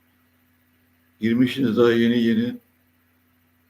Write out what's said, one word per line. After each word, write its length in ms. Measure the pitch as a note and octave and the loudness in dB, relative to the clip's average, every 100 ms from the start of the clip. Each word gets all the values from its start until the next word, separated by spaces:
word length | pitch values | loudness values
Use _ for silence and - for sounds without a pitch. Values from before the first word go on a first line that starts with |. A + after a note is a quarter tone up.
| _ _ _ _ _ _ _ _ _ _ _ - | _ _ _ _ _ _ _ _ _ _ _ -6
Girmişsiniz 560 | A2 A#2 B2+ C3+ B2 G#2+ | -2 0 0 0 -2 2
daha 140 | A#2+ | 2
yeni 320 | A#2 A#2 A#2+ | 2 2 0
yeni. 340 | A#2 A2 B2 B2+ _ _ _ _ _ _ _ _ _ _ | 0 -2 -4 -8 _ _ _ _ _ _ _ _ _ _